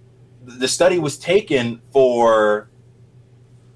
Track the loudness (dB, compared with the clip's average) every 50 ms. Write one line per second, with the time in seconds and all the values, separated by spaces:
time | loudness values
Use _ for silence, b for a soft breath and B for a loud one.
0 | _ _ _ _ -20 _ _ _ -20 -20 -12 -8 -6 -6 -2 0 0 0 0 0
1 | -4 -6 -8 -8 -6 -2 -2 -2 -2 0 -4 -2 -2 -4 -8 -10 _ -4 0 2
2 | 2 2 2 2 2 2 4 4 2 2 0 -2 -4 _ _ _ _ _ _ _
3 | -20 _ _ -20 -20 _ _ _ _ _ _ -20 _ _ _